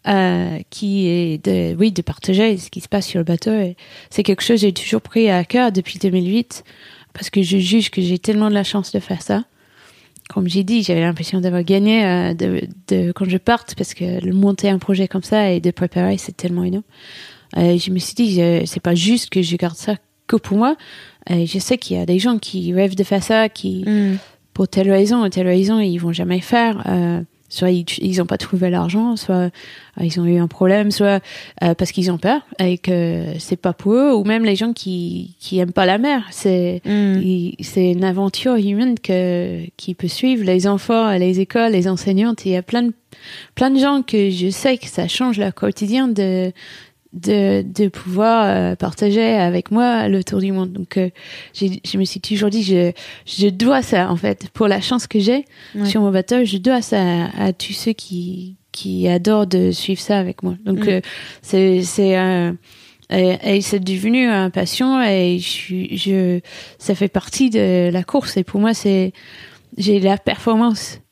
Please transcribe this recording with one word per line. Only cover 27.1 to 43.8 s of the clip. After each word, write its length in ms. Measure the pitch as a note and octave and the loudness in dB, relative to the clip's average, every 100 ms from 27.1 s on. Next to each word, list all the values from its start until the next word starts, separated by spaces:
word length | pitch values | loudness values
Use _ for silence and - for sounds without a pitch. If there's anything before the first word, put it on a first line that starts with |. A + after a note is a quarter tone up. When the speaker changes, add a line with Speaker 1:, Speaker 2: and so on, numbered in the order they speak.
| E3+ E3+ _ _ | -2 -6 _ _
Speaker 1:
soit 200 | - F#3 | -2 0
ils, 120 | F3+ E3+ - | 0 -2 -4
ils 220 | F#3+ F#3 | -2 -2
ont 40 | |
pas 120 | F3 G3 | -2 -4
trouvé 320 | - F#3 F3+ | -2 0 0
l'argent, 480 | F3+ E3+ G3 A#3+ A3+ | 0 0 0 0 -2
soit, 180 | - | -2
euh, 140 | F#3 F3+ - - - - - | 0 0 -4 -20 -20 -20 -6
ils 160 | F3 E3+ | -4 0
ont 40 | |
eu 120 | E3+ F3 | 2 2
un 80 | E3+ | 2
problème, 420 | - F#3 G3+ G#3 | 2 4 4 2
soit, 320 | G3+ G3+ G3 - - - - | 2 2 2 -2 -18 -18 -2
euh, 120 | F3 | 0
parce 180 | E3 F3+ | 0 -2
qu'ils 180 | - F3+ | 0 0
ont 80 | E3+ | 0
peur 220 | F#3+ C#4+ - - | 0 0 -4 -2
et 180 | F#3 F3+ | -2 0
que 480 | - F3+ E3+ E3 E3 E3 | 0 0 0 -2 -6 -8
c'est 180 | - F3+ | -6 -2
pas 160 | F3+ | -2
pour 200 | E3+ G3 | -2 2
eux, 180 | A#3 C#4+ | 4 4
ou 100 | A#3 | 2
même 220 | G3+ A3 | 2 2
les 100 | A3+ | 2
gens 160 | G3 A3+ | 0 -2
qui, 640 | A#3 F#3+ F3+ F3 F3+ F3+ - | -4 -6 -6 -6 -8 -10 -16
qui 180 | - F#3 | -4 -2
aiment 140 | F3+ | 0
pas 120 | F3+ | 2
la 120 | F#3 G3+ | 4 4
mer. 260 | C#4 C#4 - | 2 0 -4
C'est, 500 | - G3 F3+ F3 F3+ | -2 0 2 0 -4
Speaker 2:
Mm. 360 | G3 G#3 G3+ F#3+ | -2 2 2 2
Speaker 1:
ils, 340 | F#3 F#3 F3 - | 0 0 -2 -8
c'est 320 | - G3 F3+ | -4 2 2
une 140 | F3+ | 2
aventure 500 | F#3+ F#3 G3 - C4 | 0 0 -2 -2 0
humaine 420 | A#3+ G3+ G3+ B3+ A#3 | 0 2 0 0 -2
que, 680 | - F#3 F3+ F3 F3+ E3+ E3+ | -2 0 0 -2 -4 -6 -10
qui 180 | - - | -12 -12
peut 120 | F3+ F3 | -6 -6
suivre 380 | - B3+ B3 | -2 0 2
les 200 | F#3+ F#3 | 2 2
enfants, 460 | G3 G3+ - A3+ A3 F#3 | 2 0 0 0 2 2
les 240 | F3+ F#3 | 2 0
écoles, 320 | F#3+ A#3 A#3 | 0 0 2
les 160 | G3 F3+ | 2 2
enseignantes. 560 | F#3 - F#3+ A#3 A3+ | 0 0 2 0 -2
Il 80 | G3 | -2
y 20 | |
a 80 | F3+ | -2
plein 200 | F3+ A#3+ | -2 -2
de, 100 | A#3+ - _ - - - - | -2 -4 _ -20 -20 -20 -18
plein 140 | - C4 | 0 2
de 80 | |
gens 220 | C4+ | 4